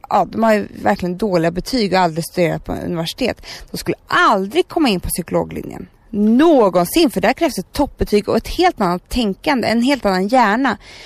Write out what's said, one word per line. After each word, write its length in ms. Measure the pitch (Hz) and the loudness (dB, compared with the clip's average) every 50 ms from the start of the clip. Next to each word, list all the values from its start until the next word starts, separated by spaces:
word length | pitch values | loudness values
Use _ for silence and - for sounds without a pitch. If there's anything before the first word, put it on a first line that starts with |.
| - - | -8 -2
ja, 160 | - 202 175 | 0 0 0
de 180 | - - 214 | 0 -2 0
har 120 | 226 226 214 | 2 2 2
ju 140 | 208 202 - - - | 2 0 -4 -10 -4
verkligen 340 | - 202 196 - 185 175 180 | -2 0 0 0 -2 -4 -4
dåliga 340 | 175 226 208 180 165 160 170 | -2 -2 0 0 0 0 0
betyg 420 | 170 180 - - - 247 208 180 | -2 -4 -6 -4 -2 -2 0 0
och 60 | 180 185 | 2 2
aldrig 260 | 180 165 156 165 160 | 2 0 0 -4 -8
studerat 400 | - - 180 170 156 160 165 - | -6 -2 0 0 0 -2 -4 -6
på 80 | - | -8
universitet. 720 | 95 - - 175 180 165 165 160 - - 254 - - - - - - - - - | -8 -8 -6 -6 -4 -4 -6 -6 -6 -4 -4 -4 -4 -6 -12 -16 -18 -18 -16 -14
De 60 | - | -12
skulle 200 | - - - - - _ | -8 -6 -6 -8 -8 _
aldrig 640 | - - 339 359 302 226 190 190 196 262 359 - - | -4 0 2 4 4 2 2 0 -2 -2 -2 -2 -2
komma 200 | - 349 302 240 | -2 0 2 2
in 120 | 190 175 | 2 0
på 80 | - - | -2 -4
psykologlinjen. 800 | - - 170 - 175 170 165 160 165 - - - - - 180 - _ _ _ - - | -6 -6 -6 -4 -2 -2 -2 -4 -6 -10 -10 -10 -12 -14 -16 -18 _ _ _ -8 -2
Någonsin, 960 | 202 208 214 226 254 311 349 302 254 214 190 170 180 175 - - 320 339 233 | 0 2 4 4 6 6 6 6 6 6 4 4 2 0 2 2 2 2 2
för 100 | - 190 | 2 0
där 120 | 190 214 | 0 0
krävs 260 | 262 - 339 285 - 196 | 0 0 -2 -2 -2 -4
ett 140 | - - | -8 -6
toppbetyg 560 | - - 285 - - - 190 - 208 208 - - | -4 -2 -2 -2 -2 -4 -2 0 2 0 2 2
och 80 | - | 0
ett 120 | 233 - - | -2 -2 -2
helt 320 | - - 359 349 - - | -2 0 2 0 2 0
annat 280 | 190 175 180 180 - _ | 0 0 0 -2 -6 _
tänkande, 600 | - 254 233 294 285 - - 311 285 233 - - | -4 -2 -2 -2 -4 -4 -2 -2 -2 0 0 0
en 140 | 226 233 | 0 0
helt 220 | 240 269 285 233 214 | 2 0 0 0 0
annan 240 | 202 185 180 190 208 | 0 0 0 0 2
hjärna. 500 | 254 254 226 196 208 247 277 247 202 - - - - - - | 4 4 4 4 2 2 0 -2 -2 -4 -8 -16 -20 -20 -20